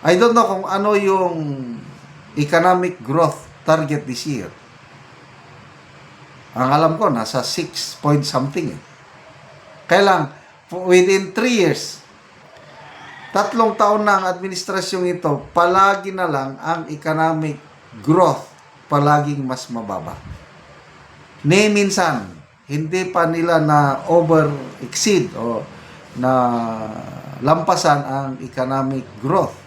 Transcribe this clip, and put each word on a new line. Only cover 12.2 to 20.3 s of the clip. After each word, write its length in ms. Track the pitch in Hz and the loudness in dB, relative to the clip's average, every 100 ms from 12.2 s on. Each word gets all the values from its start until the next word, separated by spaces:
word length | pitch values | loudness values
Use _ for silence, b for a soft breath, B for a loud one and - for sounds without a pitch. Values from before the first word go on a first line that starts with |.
| - - - - - - - - - - - | -20 -20 -20 -20 -20 -20 -20 -20 -20 -20 -4
tatlong 480 | 196 208 240 220 220 | -2 0 2 0 4
taon 240 | 208 214 | 2 2
na 160 | 208 196 | 2 2
ang 80 | 185 | 0
administrasyong 800 | 180 190 180 - 190 180 190 180 | -4 -6 -8 -6 -6 -4 -2 -2
ito, 400 | 180 160 143 - | -2 -2 -2 -2
palagi 560 | - 175 185 196 196 190 | 0 2 4 4 2 -4
na 160 | 190 175 | -4 -2
lang 320 | 139 131 135 | -2 -4 -8
ang 320 | 156 165 156 | -6 -6 -6
economic 720 | 151 160 156 160 160 156 147 - - - 113 | -8 -4 0 0 0 -4 -8 -16 -20 -20 -8
growth 480 | 107 170 170 135 - - - - - | 0 4 4 2 -8 -20 -20 -20 -2
palaging 560 | 143 143 147 147 143 131 | 0 4 2 2 -4 -6
mas 240 | 127 - | -8 -8
mababa. 480 | 117 104 92 80 80 - | -10 -8 -8 -10 -14 -16